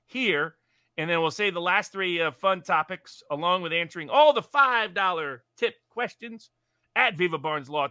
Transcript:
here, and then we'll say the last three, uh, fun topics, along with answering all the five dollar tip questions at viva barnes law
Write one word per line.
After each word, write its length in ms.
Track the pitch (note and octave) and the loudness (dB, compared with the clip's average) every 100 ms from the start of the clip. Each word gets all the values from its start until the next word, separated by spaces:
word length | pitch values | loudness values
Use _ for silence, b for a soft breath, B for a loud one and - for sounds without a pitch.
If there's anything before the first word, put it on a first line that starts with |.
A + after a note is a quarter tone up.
| _ | _
here, 480 | B3+ A3+ D3 D#3 - _ _ _ - | -4 0 0 -2 -8 _ _ _ -8
and 140 | E3 | -2
then 100 | E3+ | 0
we'll 100 | D#3+ | 0
say 200 | F3 G3+ | 0 -2
the 100 | F3 | 0
last 320 | F3+ F#3+ F3+ | 0 0 0
three, 300 | G3 F#3 E3+ | -4 -2 -2
uh, 80 | D#3+ | -2
fun 320 | - F#3+ F#3 | -2 -2 -2
topics, 600 | - D#3+ D#3 F#3 - - - | 0 -2 -2 -8 -16 -16 -8
along 300 | D3 E3+ F#3 | -4 0 0
with 140 | E3 | -2
answering 340 | E3 E3 E3+ D3 | -4 -4 -8 0
all 240 | C#4 D4+ | 6 6
the 80 | B3 | 6
five 540 | - C#4+ C4 A#3 G#3+ | 2 2 4 2 -2
dollar 480 | F#3+ F#3+ E3 D3 B2 _ - | -2 -2 -2 -4 -8 _ -4
tip 160 | A#3+ - _ | -4 -4 _
questions 580 | A3+ A#3+ - A3+ A3+ - _ _ _ _ | -8 -8 -8 -18 -18 -20 _ _ _ _
at 220 | A3+ B3 E3 | 0 0 0
viva 200 | F3+ D#3 | -2 -2
barnes 320 | D3 D3+ C3 | -4 -6 -4
law 200 | D3 C#3 | -2 -2